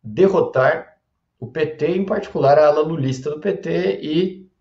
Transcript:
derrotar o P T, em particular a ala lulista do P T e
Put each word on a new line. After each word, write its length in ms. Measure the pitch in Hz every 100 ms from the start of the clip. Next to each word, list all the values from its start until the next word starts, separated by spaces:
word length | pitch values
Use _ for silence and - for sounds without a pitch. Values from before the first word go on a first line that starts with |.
derrotar 960 | 110 110 190 180 - 131 135 160 - _ _ _ _ _
o 80 | 117
P 180 | 160 151
T, 200 | - 151
em 180 | 190
particular 540 | 196 214 - 156 139 151
a 80 | 151
ala 160 | 151
lulista 480 | 160 160 131 123 147
do 100 | 151
P 120 | 202
T 460 | - 165 170 190 -
e 480 | 151 160 190 - - _